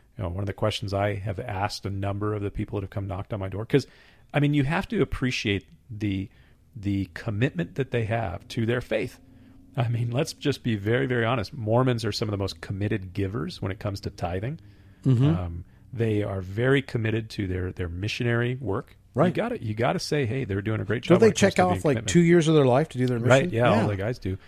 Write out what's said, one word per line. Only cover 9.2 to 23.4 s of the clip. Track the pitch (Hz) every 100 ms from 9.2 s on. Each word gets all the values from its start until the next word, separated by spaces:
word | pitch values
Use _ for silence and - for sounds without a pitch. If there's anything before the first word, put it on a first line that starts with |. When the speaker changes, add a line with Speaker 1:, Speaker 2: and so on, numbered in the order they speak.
| - - - - - -
Speaker 1:
I | 117
mean, | 117 120
let's | 120 -
just | - 147 131
be | 123 107
very, | 101 120 139
very | 123 113
honest. | 127 98
Mormons | - 107 117 131 117 107
are |
some | - 107
of |
the | 101
most | 98 -
committed | - 95 104 110 92
givers | 87 95 113 170 -
when | 101
it | 95
comes | 104 98
to | -
tithing. | - 85 92 113 165 - - - -
Speaker 2:
Mm-hmm. | 139 120 143
Speaker 1:
Um, | 165 87 85 - - -
they | 117 113 104
are | 104 98
very | 92 101 123 139
committed | 131 120 110 113 110
to | - 95
their, | 92 92
their | - 87
missionary | 87 107 - 120 117 120 127
work. | 113 101 - - _ 120
Speaker 2:
Right. | 175
Speaker 1:
You |
gotta, | 170 226 247
you | 110
gotta | 107 123 170
say, | - 151 120
"Hey, | 131
they're | 110 98
doing | 104 107
a |
great | 101 117
Speaker 2:
Don't | - 180
Speaker 1:
job." |
Speaker 2:
they | 220
Speaker 1:
when |
it | -
comes |
Speaker 2:
check | 196
Speaker 1:
to | 190
being | 180
Speaker 2:
off, | 175 160
like, |
Speaker 1:
commitment. | 120 110
Speaker 2:
two | 175
years | 170 175 156
of | 156
their | 135
life | 123 156
to | 123
do | 127
their | 120
mission? | 117
Speaker 1:
Right. | 135